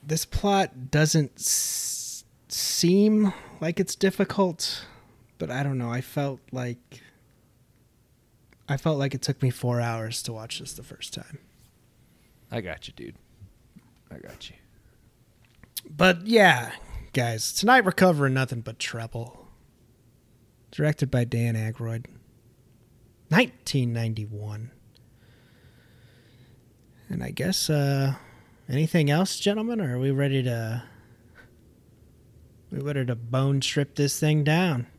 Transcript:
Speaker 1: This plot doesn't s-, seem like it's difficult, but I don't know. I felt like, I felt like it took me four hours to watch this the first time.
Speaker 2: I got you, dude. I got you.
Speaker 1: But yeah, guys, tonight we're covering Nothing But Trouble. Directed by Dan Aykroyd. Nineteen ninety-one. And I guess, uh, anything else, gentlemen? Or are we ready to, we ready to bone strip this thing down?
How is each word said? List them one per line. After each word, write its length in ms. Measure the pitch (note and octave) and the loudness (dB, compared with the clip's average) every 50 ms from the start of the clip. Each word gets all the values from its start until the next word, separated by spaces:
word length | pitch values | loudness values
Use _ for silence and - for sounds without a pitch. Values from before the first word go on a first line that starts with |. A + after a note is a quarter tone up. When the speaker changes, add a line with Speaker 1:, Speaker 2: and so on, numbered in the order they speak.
| - | -4
Speaker 1:
This 200 | D3 D#3 D#3+ - | -2 -2 -2 -2
plot 640 | - - - - G3+ G3+ G3 F#3+ - - C3 B2+ C3 | -2 -4 0 2 4 4 4 2 0 -2 -10 -10 0
doesn't 420 | - D3+ D#3 D#3 - D#3+ D3 C3 _ - | 4 4 4 6 4 2 2 2 _ -6
s-, 840 | - - - - - - - - - - - - - - - - - _ _ _ _ _ | -2 -2 0 0 0 -2 -4 -4 -4 -6 -6 -8 -8 -10 -12 -14 -16 _ _ _ _ _
seem 840 | - - - - - - - E3+ F3+ G3 G#3 G#3+ G#3+ G#3+ G#3+ G3 F3+ - - - - - | -6 -4 -4 -2 -2 2 4 4 6 6 6 6 6 6 4 2 2 -2 -14 -20 -12 -6
like 200 | D#3 D#3+ E3+ - | -6 -4 -2 -2
it's 140 | F#3+ - - | -2 -4 -2
difficult, 880 | - - F#3+ - - G3 - - - G3 F3+ E3 - - - - - - - - - - _ _ _ _ _ _ _ | 0 0 0 2 2 -2 -2 2 0 0 0 0 -4 -6 -6 -6 -8 -12 -16 -20 -20 -20 _ _ _ _ _ _ _
but 120 | - - | -8 -6
I 120 | B2 B2+ C#3+ | -4 -2 -2
don't 160 | C#3+ C3+ B2+ | -2 -2 -2
know. 120 | A#2+ A#2 | -2 -4
I 120 | A#2 B2 B2+ | -4 -6 -6
felt 380 | - - D3+ C#3+ C#3 C3+ A#2+ _ - - | -6 -4 -4 -4 -4 -4 -8 _ -10 -8
like, 480 | C3 B2 B2 A#2+ - _ _ - - - - _ _ _ _ _ _ _ _ _ _ _ _ _ _ _ _ _ _ _ _ _ _ _ _ _ _ _ _ _ _ _ - | -6 -6 -6 -8 -10 _ _ -20 -20 -20 -20 _ _ _ _ _ _ _ _ _ _ _ _ _ _ _ _ _ _ _ _ _ _ _ _ _ _ _ _ _ _ _ -6
I 80 | C#3+ | -6
felt 220 | C#3 - E3+ D#3 C#3 | 0 0 0 2 2
like 160 | C#3 C#3 C#3 | 0 0 -2
it 80 | C3 - | -2 -4
took 200 | - C3+ - - | -4 -2 0 0
me 60 | B2+ | 0
four 320 | B2 - - B2 A#2+ A#2+ | 0 0 -2 0 0 0
hours 420 | A#2+ A#2 A2+ A2+ A2 A2 A2+ - - | 0 -2 -2 -4 -6 -6 -6 -6 -8
to 80 | - A#2 | -8 -10
watch 240 | A2 A2 A2+ - - | -10 -10 -12 -12 -12
this 160 | - C3 - | -12 -12 -14
the 80 | - A#2 | -14 -16
first 320 | - - - - - - | -18 -16 -14 -14 -12 -12
time. 240 | - - - D#3 - _ _ _ _ - _ _ _ _ _ _ _ _ _ _ _ _ _ _ _ _ _ - | -14 -14 -14 -18 -20 _ _ _ _ -20 _ _ _ _ _ _ _ _ _ _ _ _ _ _ _ _ _ -8
Speaker 2:
I 80 | A#2 | -8
got 260 | G2 F2+ D#2 - - | -6 -6 -10 -10 -12
you, 60 | - - | -18 -16
dude. 220 | - A#1+ - - - _ _ _ _ - F#2+ _ _ _ _ _ - _ _ _ _ _ _ | -16 -16 -16 -16 -18 _ _ _ _ -20 -20 _ _ _ _ _ -20 _ _ _ _ _ _
I 80 | - - | -20 -18
got 320 | - - - - - - | -18 -18 -18 -18 -18 -20
you. 60 | - - _ _ _ - _ _ _ _ _ _ _ _ _ _ _ _ _ _ _ _ - _ _ - - - | -20 -20 _ _ _ -20 _ _ _ _ _ _ _ _ _ _ _ _ _ _ _ _ -20 _ _ -12 -12 -12
Speaker 1:
But 380 | D#3 D3 F3 F#3 F3+ E3+ F3+ | -2 4 4 4 4 4 0
yeah, 460 | G#3+ A#3 A3 G3+ F3+ D3 B2 A#2+ - - - - - - - - - - | 2 6 8 8 8 8 6 2 -8 -10 -14 -14 -12 -12 -14 -14 -4 -2
guys, 380 | C3+ B2 A#2 A2+ A2 - - - | -2 0 0 -2 -4 -6 -4 -4
tonight 320 | - - G#3+ B3+ C4 G#3+ | 0 4 6 6 6 6
we're 60 | F#3 E3+ | 4 4
covering 420 | - F#3+ F#3 E3+ D3 C#3+ C3+ C3 | 6 6 6 6 4 2 2 2
Nothing 260 | C3 C3 B2+ C3 A#2 | 2 0 -2 -4 -8
But 180 | A2+ - A2+ - | -8 -10 -10 -8
Trouble. 680 | - - - A2+ A2+ A#2 - A#2 A#2 B2 - - - - - _ _ _ _ _ _ _ _ _ _ _ _ _ _ _ _ _ _ _ _ _ _ _ | -8 -8 -6 -8 -10 -8 -8 -10 -10 -10 -14 -20 -20 -20 -20 _ _ _ _ _ _ _ _ _ _ _ _ _ _ _ _ _ _ _ _ _ _ _
Directed 400 | - - D3+ D3+ D3 - D3+ C3 | -4 0 0 0 2 0 -2 0
by 140 | - B2+ A#2+ | 2 0 0
Dan 300 | A#2 B2 A#2 A#2 A#2 A2+ | 2 0 0 0 2 0
Aykroyd. 500 | A2 A2 A2 A2 - A#2 A2+ A2+ A#2 B2 - - - - - - - _ - _ _ _ _ _ _ _ _ _ _ - _ _ _ _ _ | 0 -2 -4 -4 -6 -6 -6 -6 -6 -8 -10 -20 -20 -20 -20 -20 -20 _ -20 _ _ _ _ _ _ _ _ _ _ -20 _ _ _ _ _
Nineteen 640 | D#3 F#3+ B3 B3+ - - _ - - C#3+ B2 A#2+ A#2 | 2 2 2 2 -2 -12 _ -4 -2 0 0 0 0
ninety-one. 760 | A#2 A#2 A2+ A2 A2 G#2+ G#2 A2 G#2 G#2 G#2+ G#2 G#2+ A2+ B2 - - _ - _ _ - - _ _ _ - - - - _ - - _ - _ - _ - - - - - - - _ - - - - - - - _ _ _ _ _ _ _ - - - | -2 -2 -2 -4 -4 -8 -10 -10 -10 -10 -10 -10 -10 -12 -14 -16 -20 _ -20 _ _ -20 -20 _ _ _ -20 -20 -20 -20 _ -20 -20 _ -20 _ -20 _ -20 -20 -20 -20 -20 -20 -20 _ -20 -20 -20 -20 -20 -20 -20 _ _ _ _ _ _ _ -20 -14 -10
And 140 | - - B1 | -8 -6 -6
I 60 | - | -8
guess, 400 | - - - F3+ F#3+ - - - | -6 -4 -2 -2 -2 -2 0 0
uh, 440 | D#3 D3 C#3+ C#3 C#3 C#3 C3+ C3+ C3+ - - - - - - - - _ - - | 0 2 2 2 2 2 2 0 -2 -4 -8 -20 -20 -20 -20 -20 -20 _ -10 -4
anything 420 | B2 C#3 D#3+ D#3+ - F3 D3+ C#3+ | -2 0 0 2 2 2 4 4
else, 280 | C#3+ D#3+ F#3+ F#3+ - - | 4 2 2 0 -2 -2
gentlemen? 420 | - G3+ G3+ A3 G#3+ A#3 A#3+ A3 | 0 0 0 0 -2 -2 -2 -2
Or 160 | F#3+ C3+ B2 | -2 -2 -2
are 20 | B2 | 0
we 120 | C3 C#3 | 0 0
ready 320 | C3+ C3+ C#3 C#3 C3+ C3+ B2+ | 2 2 2 2 2 0 0
to, 380 | B2+ A#2+ A#2 A2+ A2 A2+ B2 A#2 - - - - - - _ - - - - - - _ - - - _ _ _ _ - _ - - - - - - - - - - - - - - | 0 -2 -2 -4 -4 -4 -6 -8 -10 -20 -20 -20 -20 -20 _ -20 -20 -20 -20 -20 -20 _ -20 -20 -20 _ _ _ _ -20 _ -20 -20 -20 -20 -20 -20 -20 -20 -20 -20 -20 -20 -16 -12
we 80 | - C3 | -10 -8
ready 240 | C#3 C#3+ D3 C#3 C3 | -6 -4 -2 -2 -2
to 80 | B2 B2 | -2 -4
bone 460 | A2+ A#2 A#2 B2 C3 C3+ C#3 C#3 C#3 C3 | -4 -4 -2 0 0 2 2 2 0 0
strip 320 | - - D3 C#3+ - - | 0 0 0 -2 -2 0
this 240 | - C#3+ C#3 - - | 0 0 0 0 0
thing 240 | - D3+ D3+ D3+ D3 | 2 2 2 4 4
down? 420 | D3 D3+ E3+ F#3 F3+ D3+ B2 A#2+ - - | 4 4 4 2 2 0 -2 -4 -6 -12